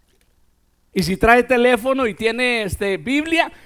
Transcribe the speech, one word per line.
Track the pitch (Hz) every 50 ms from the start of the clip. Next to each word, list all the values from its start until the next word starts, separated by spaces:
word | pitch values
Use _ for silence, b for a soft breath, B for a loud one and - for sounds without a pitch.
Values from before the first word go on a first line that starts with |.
| _ _ _ _ _ _ _ _ _ _ _ _ _ _ _ _ _ _ -
Y | 196 165
si | 165 190
trae | 190 - 220 240 247 247
teléfono | 247 254 240 240 247 247 208 226 262 269 269 262
y | 214 180
tiene, | - 220 226 226 240 254 247 240 226 214
este, | 185 - - 208 196 190
Biblia, | 165 147 240 269 294 311 320 320 330 311 - b b b